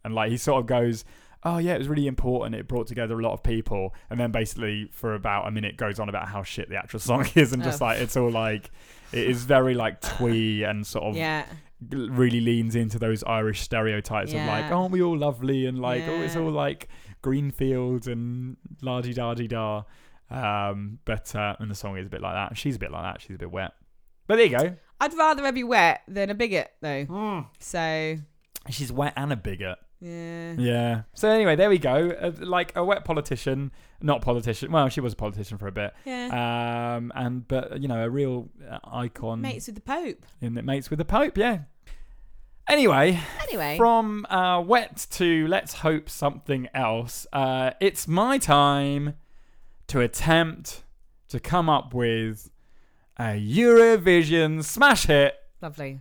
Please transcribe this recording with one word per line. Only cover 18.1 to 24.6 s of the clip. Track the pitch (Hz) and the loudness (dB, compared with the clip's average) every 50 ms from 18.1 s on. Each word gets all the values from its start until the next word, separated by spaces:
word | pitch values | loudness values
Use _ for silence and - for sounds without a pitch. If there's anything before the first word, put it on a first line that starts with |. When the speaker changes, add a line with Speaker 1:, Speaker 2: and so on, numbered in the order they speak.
| 120 117 117 120 123 127 127 127 127 - - - - - 131 | -6 -6 -4 -6 -6 -6 -8 -10 -12 -14 -16 -20 -18 -10 -8
Speaker 1:
la-di-da-di-da." | 131 123 123 120 123 120 123 120 117 117 120 120 110 117 113 110 107 107 104 104 - - - - - - - _ _ | -6 -4 -4 -4 -4 -4 -4 -4 -2 -2 -4 -4 -4 -4 -4 -4 -4 -4 -6 -8 -10 -16 -20 -20 -20 -20 -20 _ _
Um, | 123 131 127 104 101 104 101 101 101 101 101 101 107 - - | -8 -4 -2 -2 0 0 0 -2 -4 -4 -6 -10 -12 -8 -6
but, | - 110 101 - - - | -4 -4 -4 -6 -6 -6
uh, | 107 104 104 101 - | -4 -4 -4 -4 -6
and | 107 104 | -8 -8
the | 104 | -8
song | 101 - 101 98 95 | -8 -8 -8 -8 -8
is | 92 | -10
a | 98 | -10
bit | - - | -10 -8
like | 95 92 87 | -8 -6 -4
that. | 92 98 - - | -4 -6 -6 -8
She's | 107 - 147 131 | -6 -4 -4 -4
a | 104 | -4
bit | 95 - | -6 -8
like | 73 82 | -8 -8
that. | 85 92 - - | -8 -8 -10 -12
She's | - - 95 | -14 -16 -14
a | 90 | -12
bit | 87 87 | -12 -10
wet. | 87 92 95 - - _ _ _ _ - _ _ _ _ _ - | -8 -8 -8 -8 -10 _ _ _ _ -20 _ _ _ _ _ 2
But | 208 | 4
there | 226 233 | 6 6
you | 185 123 | 6 6
go. | 123 | 2